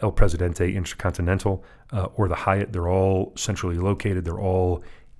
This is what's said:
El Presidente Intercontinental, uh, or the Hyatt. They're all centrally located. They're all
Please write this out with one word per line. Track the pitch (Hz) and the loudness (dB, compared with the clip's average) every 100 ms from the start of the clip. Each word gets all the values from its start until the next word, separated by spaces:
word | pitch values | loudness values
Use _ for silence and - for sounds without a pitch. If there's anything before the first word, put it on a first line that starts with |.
El | 107 | 0
Presidente | - 101 87 90 85 90 101 | 4 4 4 0 0 0 0
Intercontinental, | 85 - 92 - 87 95 104 95 - - - | -4 -4 -4 0 0 0 0 -4 -6 -20 -8
uh, | 101 92 - | -4 -4 0
or | 98 | 0
the | - | 0
Hyatt. | - 98 101 | 0 0 0
They're | 92 85 | -2 0
all | 95 95 95 - - | 2 4 2 -2 -4
centrally | - 98 92 85 | -6 -4 -2 0
located. | 92 98 107 92 85 | 0 0 -2 -2 -4
They're | 82 | -2
all | 95 92 90 85 - - - | 0 2 2 0 -4 -18 -20